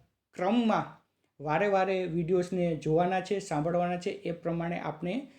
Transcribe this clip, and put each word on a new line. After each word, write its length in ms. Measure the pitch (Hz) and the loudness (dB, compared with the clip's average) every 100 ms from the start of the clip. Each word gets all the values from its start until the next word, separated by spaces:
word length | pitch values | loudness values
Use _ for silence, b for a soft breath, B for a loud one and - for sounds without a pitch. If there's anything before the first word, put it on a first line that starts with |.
| _ _ _ | _ _ _
ક્રમમાં 680 | - 185 240 226 185 139 - _ _ _ - | -4 0 2 2 2 -2 -10 _ _ _ -8
વારે 240 | 143 156 208 | 0 2 4
વારે 380 | 190 190 190 180 | 4 2 0 0
વીડિયોઝને 680 | 165 165 185 180 185 175 160 | -2 2 2 2 0 0 0
જોવાના 440 | 156 156 180 185 | 2 2 4 0
છે, 180 | 180 196 | 0 -4
સાંભળવાના 580 | 196 151 156 175 175 180 | -2 -2 0 0 0 -2
છે, 140 | 196 | -4
એ 200 | - 175 | -6 -6
પ્રમાણે 480 | 170 175 170 170 175 | -6 -4 -2 -2 -4
આપણે, 540 | 156 151 175 226 285 | -6 -6 -4 -4 -8